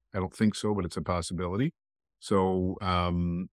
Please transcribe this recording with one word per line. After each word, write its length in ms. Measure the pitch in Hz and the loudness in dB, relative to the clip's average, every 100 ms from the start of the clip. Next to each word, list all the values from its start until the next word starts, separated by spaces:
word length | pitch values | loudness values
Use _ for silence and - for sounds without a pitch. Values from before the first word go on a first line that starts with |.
| _ | _
I 60 | 98 | -6
don't 160 | 92 | -4
think 200 | - 110 | 0 0
so, 200 | - 107 | 2 -2
but 100 | 104 | -2
it's 140 | 90 - | -2 -4
a 40 | |
possibility. 680 | 82 87 85 85 90 98 147 - _ _ _ _ | -2 -2 -2 -4 -4 -2 -2 -4 _ _ _ _
So, 560 | - 101 95 92 92 92 | 0 2 4 2 0 -2
um, 720 | 95 90 90 87 87 87 92 | 0 2 2 2 0 -2 -6